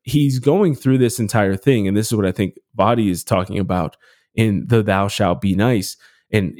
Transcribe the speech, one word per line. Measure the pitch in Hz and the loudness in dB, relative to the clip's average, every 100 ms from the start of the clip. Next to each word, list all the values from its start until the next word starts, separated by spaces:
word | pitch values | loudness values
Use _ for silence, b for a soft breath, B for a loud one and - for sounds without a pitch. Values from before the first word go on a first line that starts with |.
he's | - 147 139 131 | -4 0 2 0
going | 139 180 190 | 2 2 2
through | 135 131 131 | 0 0 2
this | 120 - | 2 0
entire | 107 113 98 95 | -2 0 0 0
thing, | 139 120 95 | 0 0 0
and | |
this | 104 110 | -2 -2
is | |
what | 107 | 0
I | 95 | 0
think | 90 95 - - | -2 -4 -6 -10
Vadi | - 101 120 101 | -2 0 2 0
is | 85 | -2
talking | - 98 92 95 | -2 -2 -2 -4
about | 92 90 76 - b b b | -4 -4 -4 -8 b b b
in | - 110 95 65 | -2 0 0 0
the | 113 | 0
"Thou | 104 95 101 | 2 0 -2
shalt | - 95 90 | -2 -2 0
be | 98 | -2
nice." | 95 117 113 90 - b b b | 0 2 0 -4 -12 b b b
And | 107 95 | -2 -2